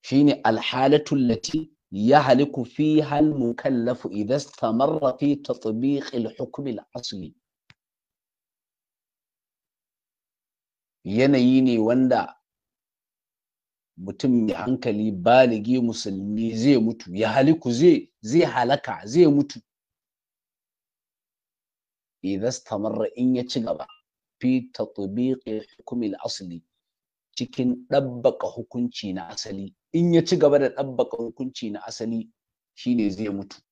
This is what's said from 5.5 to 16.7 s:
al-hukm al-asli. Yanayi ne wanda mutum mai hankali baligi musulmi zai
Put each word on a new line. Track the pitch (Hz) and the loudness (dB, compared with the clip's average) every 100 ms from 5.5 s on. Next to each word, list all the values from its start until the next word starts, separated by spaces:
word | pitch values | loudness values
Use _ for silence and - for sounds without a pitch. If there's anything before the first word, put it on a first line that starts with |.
| 123 113 110 135 139 139 | -6 -4 -2 -2 -2 -4
al-hukm | 123 110 - 123 - 139 | -6 -6 -8 -12 -8 -8
al-asli. | 104 _ 120 - 101 82 _ _ _ _ _ _ _ _ _ _ _ _ _ _ _ _ _ _ _ _ _ _ _ _ _ _ _ _ _ _ _ _ _ _ _ _ _ | -10 _ -14 -12 -12 -14 _ _ _ _ _ _ _ _ _ _ _ _ _ _ _ _ _ _ _ _ _ _ _ _ _ _ _ _ _ _ _ _ _ _ _ _ _
Yanayi | 87 104 135 135 123 131 | -4 2 4 6 6 4
ne | 131 117 | 4 2
wanda | 107 127 127 117 87 - _ _ _ _ _ _ _ _ _ _ _ _ _ _ _ - | 2 2 4 2 -2 -12 _ _ _ _ _ _ _ _ _ _ _ _ _ _ _ -16
mutum | 95 101 135 120 107 | -14 -4 0 2 0
mai | 85 | -4
hankali | 104 127 123 107 110 | -4 -4 -4 -2 -4
baligi | 95 90 127 127 113 107 127 | 0 4 6 6 2 0 0
musulmi | 120 110 107 95 101 107 113 113 | 0 -4 -8 -6 -6 -4 -4 0
zai | 127 | 2